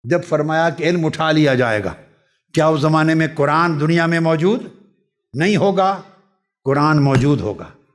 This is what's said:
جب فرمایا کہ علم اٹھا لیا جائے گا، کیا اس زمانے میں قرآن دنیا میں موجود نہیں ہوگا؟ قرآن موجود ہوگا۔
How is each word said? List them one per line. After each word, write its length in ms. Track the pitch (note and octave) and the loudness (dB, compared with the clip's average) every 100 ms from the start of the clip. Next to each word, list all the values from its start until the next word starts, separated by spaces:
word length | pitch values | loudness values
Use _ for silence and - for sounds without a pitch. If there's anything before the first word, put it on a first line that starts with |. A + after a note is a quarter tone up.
جب 200 | A#2 E3+ - | -2 -4 -2
فرمایا 420 | D3+ D3+ D#3+ E3 | -4 -2 0 -2
کہ 140 | C3+ | -2
علم 220 | D#3+ F3 D#3 | -2 0 -2
اٹھا 240 | D3 D#3+ | -2 0
لیا 220 | D#3 D3 | 2 2
جائے 300 | B2+ B2 G#2+ | 2 0 0
گا، 100 | F#2+ E2 - _ _ _ _ | -4 -10 -20 _ _ _ _
کیا 120 | - D#3 | 0 0
اس 140 | D#3 | 2
زمانے 340 | D#3 D#3 D#3 | 0 2 2
میں 120 | D#3+ D#3 | 0 -2
قرآن 460 | D3+ C#3+ D#3 E3+ D3+ | 0 0 2 0 0
دنیا 260 | D#3 E3+ E3 | 0 0 0
میں 140 | E3+ | 0
موجود 400 | E3 D#3+ F3 B3 - - _ _ _ _ _ | 0 0 0 -2 -6 -20 _ _ _ _ _
نہیں 220 | B2 F3+ G3+ | -4 0 2
ہوگا؟ 440 | G3 F#3+ F#3+ G3 - - _ _ _ _ | 0 2 0 -2 -10 -20 _ _ _ _
قرآن 380 | C3 C#3 D3+ D3+ | -2 0 2 2
موجود 380 | C#3 C3 C#3 C3+ | 2 2 2 0
ہوگا۔ 240 | G#2+ - E2 - _ | -4 -8 -14 -20 _